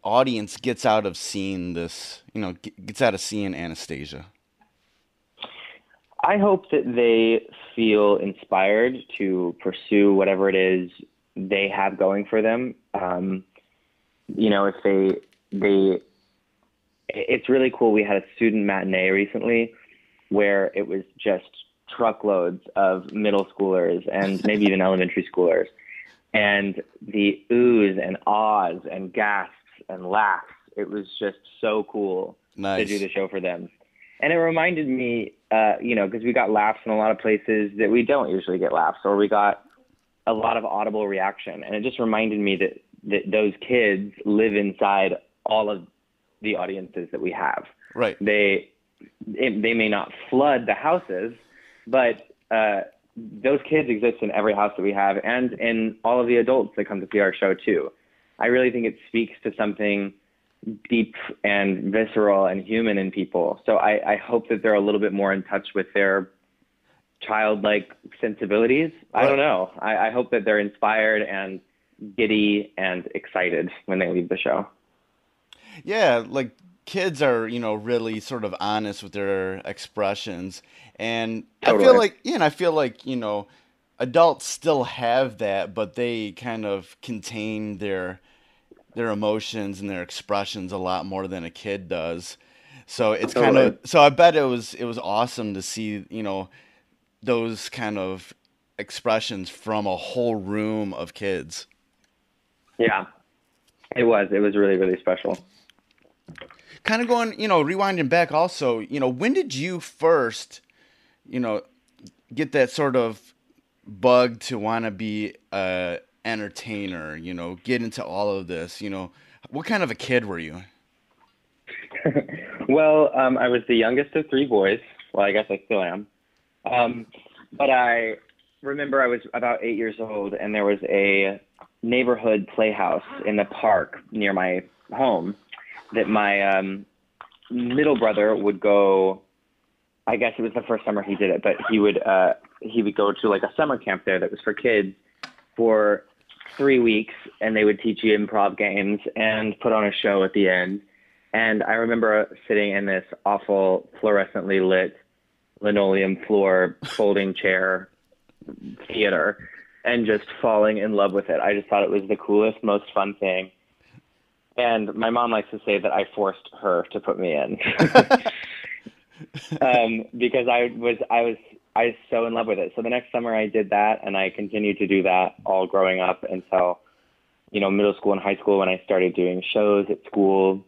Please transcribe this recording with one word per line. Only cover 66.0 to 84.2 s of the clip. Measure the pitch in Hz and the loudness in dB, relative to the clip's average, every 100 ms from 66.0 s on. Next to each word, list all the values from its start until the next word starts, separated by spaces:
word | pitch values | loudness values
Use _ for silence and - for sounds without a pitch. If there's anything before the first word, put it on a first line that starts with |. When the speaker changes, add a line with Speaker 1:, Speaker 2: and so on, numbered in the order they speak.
| 98 98 95 _ _ _ _ _ _ _ _ _ | 2 2 -2 _ _ _ _ _ _ _ _ _
Speaker 2:
childlike | - 107 107 107 104 104 - - - - | -4 0 0 0 0 0 -2 -20 -20 -6
sensibilities. | 117 104 107 104 117 135 160 - _ | -6 -4 -2 2 4 2 0 -6 _
I | - | 0
Speaker 1:
Right. | 127 | 2
Speaker 2:
don't | 139 | 2
know. | 147 95 92 - | 2 0 -4 -6
I, | 107 104 110 | -2 0 0
I | |
hope | 123 123 | -2 -2
that | 120 | -2
they're | 104 104 | 2 0
inspired | 101 - 107 110 110 107 | 0 -2 0 2 2 0
and | 107 98 95 92 _ _ _ _ 107 98 | -2 -6 -8 -10 _ _ _ _ -12 -2
giddy | 110 107 104 104 101 - | 2 4 4 2 -2 -4
and | 95 90 - - | -4 -4 -6 -10
excited | - 92 90 85 85 - - | -6 -4 -2 -2 -4 -8 -6
when | 95 | -2
they | 90 | 0
leave | 90 87 | 0 -2
the | 92 | -2
show. | - 71 98 _ _ _ _ _ _ _ _ - - 160 | 0 -2 -4 _ _ _ _ _ _ _ _ -20 -20 -18
Speaker 1:
Yeah, | 160 214 180 120 110 | -4 2 4 4 0
like, | 139 123 _ _ _ - | -4 -4 _ _ _ -8
kids | 190 185 143 | -4 -4 0
are, | 143 120 113 | 2 2 -2
you | 120 | -4
know, | 113 | -4
really | 107 107 120 113 107 | -4 -2 -2 -2 -6
sort | - 127 107 | -8 -8 -6
of | 90 | -4
honest | 101 107 107 98 | -2 -2 -4 -8
with | 98 | -10
their | 98 98 98 95 95 - | -6 -2 -2 -2 -6 -10
expressions. | 98 - - 98 101 - 87 92 - _ - - _ | -12 -12 -2 -2 -2 -8 -10 -12 -14 _ -20 -20 _
And | 113 113 113 110 - _ | -6 -4 -4 -6 -10 _
I | - | 0
feel | 101 | 6
Speaker 2:
Totally. | 262 247 | 8 8
Speaker 1:
like, | 208 - | 4 -2
yeah, | - 330 | -6 0
and | |
I | 156 | 0
feel | - 175 | 0 0
like, | 156 131 - 131 | 0 -2 -6 -8
you | 127 | -6
know, | 107 104 101 _ _ _ _ _ | -4 -6 -8 _ _ _ _ _
adults | 127 123 | 0 6